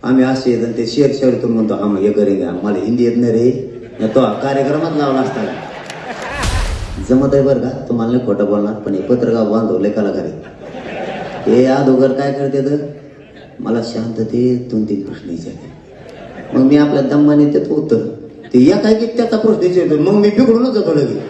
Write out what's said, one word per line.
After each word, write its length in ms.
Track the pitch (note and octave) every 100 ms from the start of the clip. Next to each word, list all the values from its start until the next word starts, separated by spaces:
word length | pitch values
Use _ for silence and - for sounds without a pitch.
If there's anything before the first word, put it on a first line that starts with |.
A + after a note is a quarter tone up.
आम्ही 200 | A#2+ C3
असे 300 | C3 C3 B2+
आहेत 120 | A#2 A#2
आणि 100 | A#2
ते 100 | A2+
शेर, 240 | C#3 C3+
शेर 280 | - B2+ A#2
तुम्ही 140 | A#2+ A2+
म्हणतो, 180 | G#2+
"हा 100 | G2
मग 140 | G#2 G2
हे 140 | G2+
करेन 340 | G#2 G2 G2 F2
का?" 200 | F2 G2+
मला 120 | F#2+
हिंदी 260 | G#2 B2
येत 80 | A#2+ A#2+
नाही 160 | A#2+
रे, 180 | A2 B2 - - - - -
नाही 140 | A2
तो 60 | C3+
कार्यक्रमात 720 | A#2 - C#3 C#3 C#3 D3+ E3 D3
लावला 240 | C#3+ C3
असता 240 | C3 A#2+
का? 80 | G2+ - - - - - B3 A3+ - F#3+ - - - - - - F#2+
जमत 240 | B2+ C#3
आहे 80 | C#3
बरं 180 | C3+ B2+
का, 80 | B2
तुम्हाला 440 | - - A#2+ A2+
नाही 140 | B2 A2
खोटं 180 | G2+
बोलणार, 300 | G#2 G#2 G#2
पण 200 | G#2+ G#2
हे 60 | G2
पत्रकार 480 | - B2 A2+ A#2 G#2
बांधव 300 | A2 A2 F#2
लय 120 | G#2
कलाकार 340 | G#2 G2+ F#2
आहे. 80 | F2+ - - - - - - - - - - - -
हे 140 | A#2
अगोदर 480 | C3 C3 C3+ B2+ C3+
काय 200 | B2 C#3
करते 380 | C#3+ C#3 C#3 C3+
तर 60 | D3 - - - - - - - -
मला 220 | G#2 A#2
शांततेत 880 | A2+ A2+ A#2 A2+ G#2+ A#2+ B2+ B2 -
दोन 140 | A2
तीन 180 | G#2 G2
प्रश्न 280 | G2 - F2+
विचारते, 420 | E2+ - - - - - - - - - - - -
मग 60 |
मी 120 | C3 D3
आपल्या 260 | D3 C#3
दम्माने 420 | C3 D3 D3 D3
देतो 300 | D3 D3 D3
उत्तर. 220 | D3+ - A2+ - - - - -
ते 140 | B2 C3+
या 100 | G3+
काय 160 | G#3+
की 120 | A3 A3+
त्याचा 300 | - A#3 A3
प्रश्न 240 | A3 F#3
विचारतो, 380 | F3+ F3+ D3+ D3+
मग 140 | E3+
मी 160 | G#3 G#3
बिघडूनच 400 | G#3 B3 A3+ B3+
जातो 240 | G#3 E3
लगेच. 240 | D3+ B2+ G#2+ -